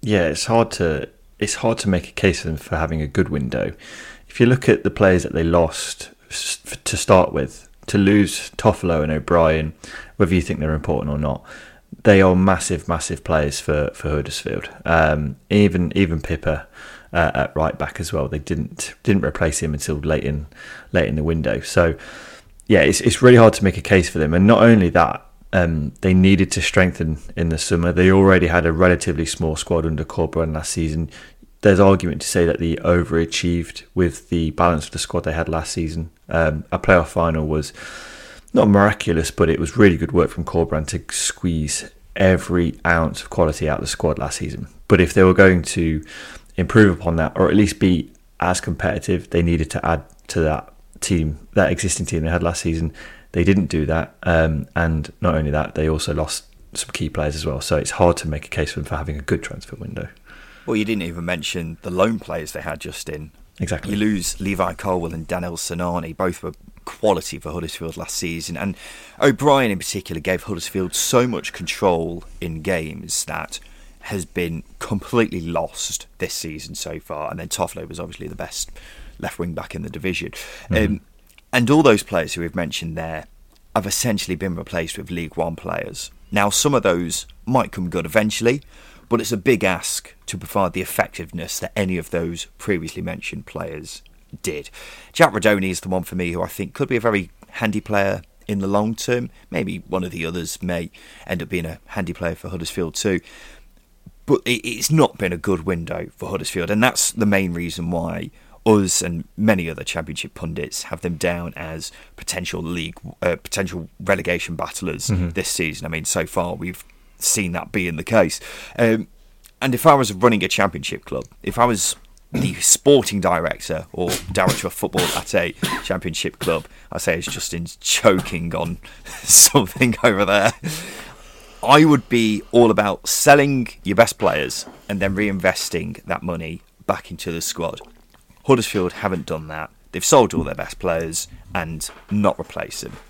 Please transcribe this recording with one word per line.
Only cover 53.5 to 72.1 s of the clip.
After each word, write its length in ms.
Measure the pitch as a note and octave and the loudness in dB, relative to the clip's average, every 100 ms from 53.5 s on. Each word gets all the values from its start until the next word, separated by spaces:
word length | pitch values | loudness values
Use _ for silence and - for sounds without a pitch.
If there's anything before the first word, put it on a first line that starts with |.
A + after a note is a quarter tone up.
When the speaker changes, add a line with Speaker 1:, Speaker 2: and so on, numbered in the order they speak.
| G2 E2 | 4 2
Speaker 1:
do 180 | D#2+ D2 | 0 0
that, 280 | D#2+ - _ | -2 -4 _
um, 440 | - E2 D#2+ D2+ - | 0 2 2 0 -4
and 380 | - E2 D#2+ D2 - | -2 0 0 -4 -4
not 140 | F2 | 0
only 160 | D#2 D2+ | 0 0
that, 240 | D2 - | -2 -2
they 140 | - D#2 | -2 0
also 260 | D#2 - | 0 -2
lost 300 | D2+ D2+ - - _ - | -4 -4 -6 -12 _ -16
some 180 | - - | -12 -10
key 160 | - D2+ | -6 -6
players 240 | - D2+ D2+ | -2 -4 -2
as 80 | |
well. 160 | D#2+ C2+ | -4 -6
So 160 | - D#2+ | -2 -2
it's 140 | - | -2
hard 240 | - F2+ E2+ | 4 4 4
to 100 | D#2+ | -2
make 180 | D2 - | -6 -8
a 20 | |
case 240 | - D2 | -6 -4
for 80 | - | -4
them 60 | D2 | -8
for 80 | D#2 | -8
having 220 | D2+ D2 | -6 -8
a 40 | |
good 200 | C#2 - | -4 -4
transfer 340 | - - - - | -4 -14 -14 -14
window. 320 | - - - - _ - - - - | -12 -10 -12 -16 _ -20 -20 -18 -4
Speaker 2:
Well, 80 | A2+ | -2
you 80 | |
didn't 180 | G#2+ A2 | 0 -2
even 220 | F2 E2+ | -4 -6
mention 540 | E2+ F2 - F2+ E2 E2 | -6 -4 -6 -8 -8 -10
the 80 | - | -8
loan 280 | F2+ G#2 A2+ | 0 0 0
players 340 | - E2 D#2 | -6 -8 -8
they 80 | - | -10
had, 200 | D#2 D2 | -10 -10
Justin. 520 | D#2 D2 - D2+ D2+ _ - _ | -10 -12 -10 -10 -12 _ -20 _
Speaker 1:
Exactly. 340 | - D#2+ F#2+ | -6 -6 -4
Speaker 2:
You 60 | G2+ | -2
lose 420 | G#2+ G#2 F2 - | 0 0 -4 -6
Levi 340 | F#2+ F#2+ F#2 | -4 -2 -2
Colwill 400 | E2+ G2+ F#2 E2+ | -2 -4 -2 -4
and 120 | E2+ D#2 | -8 -6
Daniel 300 | F2+ F2 E2+ | -6 -6 -8
Sinani. 600 | - E2+ F2 F2 E2 E2 | -8 -4 -4 -4 -6 -4
Both 260 | F#2 F2 | -4 -4
were 100 | E2+ - - - | -10 -14 -20 -20
quality 540 | - - A2 F2+ - D2 | -20 -4 0 0 -2 -10
for 120 | D#2 | -8
Huddersfield 460 | E2 E2 - E2 D#2+ | -8 -8 -8 -10 -10
last 200 | E2 - | -10 -6
season. 400 | F2 E2 D#2 D#2+ | -6 -6 -8 -6
And 200 | G2 F2 - - - - | -6 -8 -14 -20 -20 2
O'Brien 500 | C#3 B2 C#3+ C#3 B2 | 2 4 4 4 4
in 80 | F#2+ | -2
particular 420 | - G2+ - D#2+ | -6 -8 -8 -8
gave 240 | D2+ F#2 | -2 -4
Huddersfield 500 | - F2+ - F#2+ F#2 | -4 -8 -6 -4 -4
so 320 | - - B2+ B2 | -4 0 2 2
much 260 | G2+ - | -2 -8
control 720 | - F2 - G2 E2+ E2 | -10 -10 0 2 2 -2